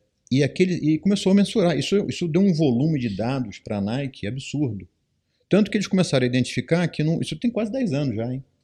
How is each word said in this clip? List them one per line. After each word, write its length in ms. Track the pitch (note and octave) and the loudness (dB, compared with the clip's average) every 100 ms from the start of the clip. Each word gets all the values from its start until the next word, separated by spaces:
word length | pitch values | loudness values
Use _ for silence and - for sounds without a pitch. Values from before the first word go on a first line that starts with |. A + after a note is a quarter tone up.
| _ _ - | _ _ -2
e 140 | C3 | 0
aquele, 300 | C#3 - F#3 E3+ | 0 2 0 2
e 240 | D3+ D#3 | 0 0
começou 320 | G3 G3+ F#3+ | 2 0 4
a 40 | G3 | 4
mensurar. 420 | F#3+ A#3 F3 C#3+ | 4 2 2 0
Isso, 280 | - G3+ F3+ | 0 0 0
isso 180 | - F3 | -4 0
deu 140 | D#3+ | 2
um 120 | G3 | 2
volume 460 | D#3 D3+ A#2 D#3 D3 | 4 2 2 2 0
de 160 | A#2+ F#2+ | -2 -2
dados 440 | A#2 C3+ A2 - | -2 -2 -6 -8
pra 200 | - G#2 | -6 -4
Nike 480 | G2 B2+ C#3 - G2+ | -2 -2 -6 -6 -8
absurdo. 580 | C3 - C#3+ C#3 G2+ F#2 _ _ _ _ _ - | -8 -8 -4 -4 -4 -12 _ _ _ _ _ 0
Tanto 220 | F#3 G#3+ | 2 2
que 60 | G#3+ | 0
eles 100 | F#3+ | 0
começaram 360 | F#3+ E3+ C3+ | 0 2 2
a 40 | B2 | 2
identificar 600 | B2+ A#2+ - - E3 E3+ | 2 0 -2 0 0 0
que 160 | - | 0
não, 160 | D#3 E3+ | 0 0
isso 160 | B2 D#3 | -4 -4
tem 140 | A#3+ | -4
quase 220 | A3 A3 | -2 -4
dez 200 | C4+ A3+ | -2 -2
anos 240 | C#3 C#3 G#2+ | 0 -2 -2
já, 160 | A#2+ | -4
hein? 120 | C3 - _ | -6 -10 _